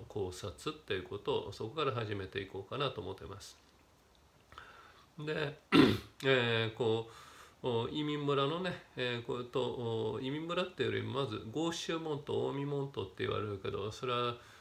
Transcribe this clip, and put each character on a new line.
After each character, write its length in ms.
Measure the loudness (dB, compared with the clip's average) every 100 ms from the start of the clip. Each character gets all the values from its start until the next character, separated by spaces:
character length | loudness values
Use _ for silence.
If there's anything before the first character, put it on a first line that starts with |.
| -8
考 220 | -4 -4
察 440 | -4 -8 -6 -8 -8
っ 20 |
て 180 | -4 -4
い 40 |
う 40 |
こ 160 | -4 -6
と 280 | 0 0 -2
を、 20 |
そ 120 | -6 -6
こ 100 | -2
か 100 | 0
ら 60 |
始 240 | 0 -2 -4
め 100 | -4
て 160 | -6
い 60 | -6
こ 180 | -8 -8
う 20 |
か 80 | -4
な 120 | -2
と 120 | -2
思 120 | -6
っ 20 | -8
て 100 | -10
ま 140 | -12
す。 180 | -14 -18 -20 -20 -20 -20 -20 -20 -20 -20 -20 -18 -18 -20 -20 -20 -20 -8
で、 400 | -4 0 0 -4 6 10 10
<clears throat> 320 | 6 -2 0 4
え 460 | 6 6 4 2
ー、 0 |
こ 340 | 2 2 2 0
う、 160 | -12 -20 -20 -20 -4 0
お、 220 | 2 0
移 140 | 0
民 200 | -2 0
村 220 | 2 4 4
の 140 | 2
ね、 240 | -2 -4 -8 -4
え 260 | -2 -2
ー、 20 | -2
こ 100 | -4
う 100 | -2
と、 680 | 0 0 0 0 0 0
お、 60 | 0
移 80 | -2
民 160 | -2 0
村 180 | 0
っ 80 | -2
て 120 | 0
い 60 | 0
う 20 |
よ 100 | 2
り 20 |
ま 220 | 0 0 0
ず、 160 | -2 -4
合 200 | 0 0
州 260 | 0 -2 -2
門 220 | -2 -2
徒、 320 | 0 0 0
近 80 | 0
江 40 | 0
門 260 | 0 -2
徒 140 | -4 -6
っ 20 |
て 180 | -2 -2
言 60 |
わ 80 | 0
れ 60 | -2
る 120 | -4
け 140 | -4
ど、 200 | -4 -4
そ 140 | -4 -2
れ 80 |
は 220 | 0 0 -2 -12 -20